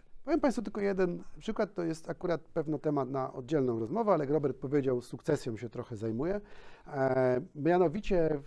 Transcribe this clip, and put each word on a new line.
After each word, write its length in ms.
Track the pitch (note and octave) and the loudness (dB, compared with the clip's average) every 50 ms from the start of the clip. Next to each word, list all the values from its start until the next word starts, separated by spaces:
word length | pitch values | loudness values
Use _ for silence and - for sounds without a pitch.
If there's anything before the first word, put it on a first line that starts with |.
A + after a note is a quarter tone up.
| - - - - - | -16 -16 -16 -10 -4
Powiem 160 | - D#4 D#4 | 0 0 2
państwu 220 | - C#4+ - - G#3 | 2 2 2 0 -2
tylko 180 | A3 - A3 | -4 -4 -2
jeden 420 | G3+ G3+ G3 F#3 F#3+ F3+ F3 E3+ - - - - | -2 0 0 2 2 0 0 -2 -8 -10 -14 -10
przykład, 360 | - - G#3+ - G#3+ F3+ - | -6 -4 -2 -2 -2 -2 -2
to 80 | - E3+ | -4 -4
jest 280 | E3 D#3+ D#3+ - - | -2 -4 -4 -6 -8
akurat 300 | D#3+ - - F3+ E3+ D3+ | -8 -4 -2 -2 -2 -2
pewno 380 | - - - E3+ D3+ D3 D3+ C#3+ | -4 -4 -4 -4 -2 -2 -2 -2
temat 320 | - D#3 D3 C#3+ C3+ B2 | 0 0 0 0 0 -2
na 220 | C3+ C3+ C3 C3 - | -2 -2 -4 -4 -6
oddzielną 460 | - B2+ A#2+ D#3+ D3+ C3+ B2 A#2 A2+ | -8 -6 0 0 2 2 2 2 0
rozmowę, 340 | A2+ G#2+ C#3+ A3 A#3 G#3 F#3+ | 0 -2 0 0 2 4 4
ale 120 | D#3+ D3 | 2 2
jak 60 | C3 | 2
Robert 260 | D3 D#3 C#3+ C#3 C3 | 2 2 2 0 -2
powiedział, 440 | - - C3 C#3 D3 B2+ C3+ B2+ B2 | -4 -4 0 0 2 2 2 0 0
sukcesją 560 | A2+ - - A#2+ - - D3+ C3+ - B2+ A2+ | -2 -6 -12 -6 -2 0 0 0 0 -4 -6
się 120 | G#2 F#2+ F#2+ | -6 -8 -8
trochę 280 | - A#2+ A#2 - A#2+ | -8 -10 -10 -8 -8
zajmuje. 440 | G2+ G#2+ A2+ A2 A#2 C#3+ E3+ G3 G#3 G#3 - - - - - - - - | -6 -4 -2 -2 -2 -2 -2 -2 -4 -6 -10 -16 -16 -16 -18 -18 -20 -16
E, 540 | - D3 C#3+ C3+ C3+ B2+ C3 B2+ B2+ B2+ B2 - - - | -8 -2 0 2 2 4 4 4 4 4 2 -2 -4 -6
mianowicie 840 | D3+ C#3 D#3+ F3 F3+ F#3 E3 C#3+ G#3+ G#3 - G3 F3 D#3+ D#3 D#3 C#3+ C#3 | -2 2 4 6 6 6 4 2 0 0 2 4 4 4 4 2 0 -4